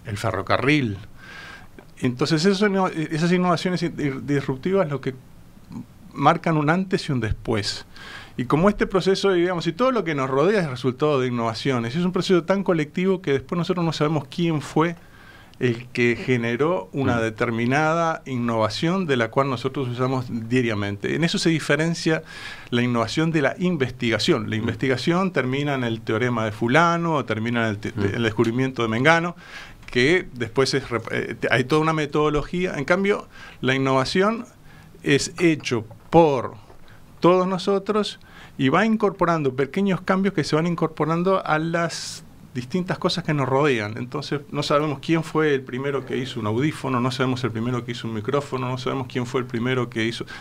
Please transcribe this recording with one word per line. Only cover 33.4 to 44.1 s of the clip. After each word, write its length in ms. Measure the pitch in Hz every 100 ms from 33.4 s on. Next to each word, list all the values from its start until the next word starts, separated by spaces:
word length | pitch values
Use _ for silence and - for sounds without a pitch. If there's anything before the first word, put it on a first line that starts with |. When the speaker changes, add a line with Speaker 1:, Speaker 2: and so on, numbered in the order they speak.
| - -
Speaker 1:
la 160 | 127 135
innovación 680 | 135 135 127 185 202 233 240 - - - - -
es 280 | - 139 - -
hecho 480 | 170 156 - 120 104 - -
por 460 | 160 165 131 101 101 - - - - - -
todos 260 | 170 185 185
nosotros 720 | 185 196 196 196 214 202 - - - - -
y 120 | 135
va 140 | 160
incorporando 720 | 220 214 202 - 170 165 139 123
pequeños 460 | 135 - 196 185
cambios 320 | - 190 196
que 100 | 185
se 120 | 143 151
van 100 | 170
incorporando 800 | 165 156 - 151 165 180 190 -
a 140 | 151
las 640 | 165 170 170 - - - - - -
distintas 440 | 127 - 185 180 165
cosas 260 | 180 175
que 100 | -
nos 140 | 151 127
rodean. 500 | 131 151 120 104 110
Entonces, 440 | 123